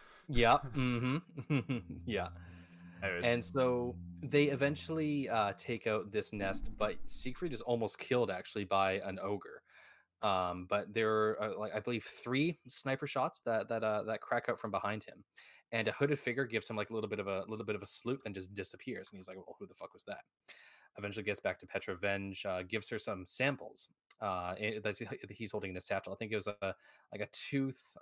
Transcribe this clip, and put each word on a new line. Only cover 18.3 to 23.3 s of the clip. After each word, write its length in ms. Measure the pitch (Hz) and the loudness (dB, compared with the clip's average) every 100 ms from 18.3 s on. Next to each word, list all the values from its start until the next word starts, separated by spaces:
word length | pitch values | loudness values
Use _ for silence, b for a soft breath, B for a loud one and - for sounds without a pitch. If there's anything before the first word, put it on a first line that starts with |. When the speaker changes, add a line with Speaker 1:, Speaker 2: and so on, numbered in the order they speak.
Speaker 1:
just 180 | 95 95 | -8 -6
disappears. 580 | 101 92 - - 98 98 | -6 -8 -8 -8 -8 -8
And 60 | 98 | -14
he's 100 | 92 | -14
like, 80 | 95 | -12
"Well, 180 | - - | -14 -12
who 60 | 98 | -14
the 60 | |
fuck 180 | - - | -12 -12
was 100 | - - | -12 -12
that?" 180 | - - _ B B B B B - | -12 -12 _ B B B B B -8
Eventually 260 | 101 101 | -6 -2
gets 160 | 101 98 | -2 0
back 220 | 98 92 | -2 -2
to 60 | - | -4
Petra 280 | 101 - 90 | -6 -4 -2
Venj, 480 | 101 98 98 92 | 0 0 -2 -4
uh, 200 | 101 92 | -4 -4
gives 240 | 92 110 - | -2 -4 -4
her 100 | 110 | -4
some 280 | - 95 | -4 -4
samples. 600 | 90 | -4